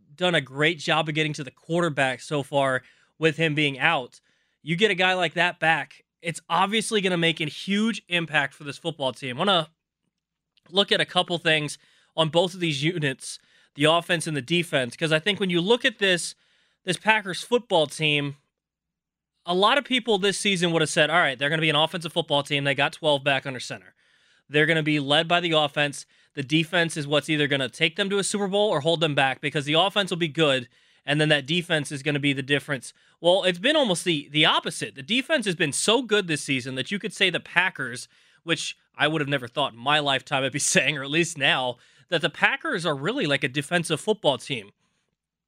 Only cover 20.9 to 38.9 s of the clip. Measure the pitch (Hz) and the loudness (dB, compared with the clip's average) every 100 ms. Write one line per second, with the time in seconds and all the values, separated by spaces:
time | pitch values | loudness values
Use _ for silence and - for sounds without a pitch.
20.9 | 170 151 170 151 127 143 160 156 147 156 | 4 4 4 4 0 0 2 2 4 2
21.9 | 185 165 175 156 143 139 143 139 135 143 | -2 -4 -4 2 0 2 0 0 0 0
22.9 | - 156 143 139 135 139 123 - 107 92 | 0 0 2 2 0 -2 -10 -12 -14 -16
23.9 | _ _ _ _ _ _ 147 151 160 151 | _ _ _ _ _ _ 2 2 2 2
24.9 | 151 135 151 170 175 175 156 147 151 147 | 0 2 0 2 0 2 0 0 0 -2
25.9 | 139 - _ _ 143 127 160 160 180 165 | -4 -16 _ _ -10 0 0 2 0 0
26.9 | 160 143 147 165 156 143 143 127 - 160 | -2 -2 0 0 0 0 0 -2 -2 -2
27.9 | 185 196 202 185 202 196 202 214 156 156 | 0 -2 -2 -2 -4 -2 0 2 2 0
28.9 | 160 160 143 135 127 143 151 139 160 190 | 0 0 2 0 -2 -4 -4 0 2 2
29.9 | 208 190 170 170 147 151 131 120 _ _ | 0 -2 -4 -4 0 2 2 -4 _ _
30.9 | _ - 147 151 143 131 175 165 156 135 | _ -4 0 2 2 0 -2 0 -2 -2
31.9 | 143 147 143 143 135 131 139 - 131 - | -6 -4 0 0 -2 0 -2 -2 -8 -10
32.9 | - _ _ 170 190 180 175 240 311 240 | -20 _ _ 2 4 2 0 2 2 2
33.9 | 170 185 151 - 151 165 302 214 - 123 | 0 -2 -2 -2 2 2 2 -2 -8 -10
34.9 | 98 135 247 262 311 202 170 156 - - | -10 -4 -4 0 -2 -2 -2 -2 0 2
35.9 | 247 226 208 175 151 - 135 127 131 131 | 2 2 -2 0 -4 -4 -4 -4 -8 -6
36.9 | 202 208 - 190 165 - 170 185 - 127 | -8 -8 -2 -2 -2 -2 0 0 -2 -10
37.9 | 123 - _ _ _ 165 156 - - _ | -10 -14 _ _ _ -4 -4 -4 -12 _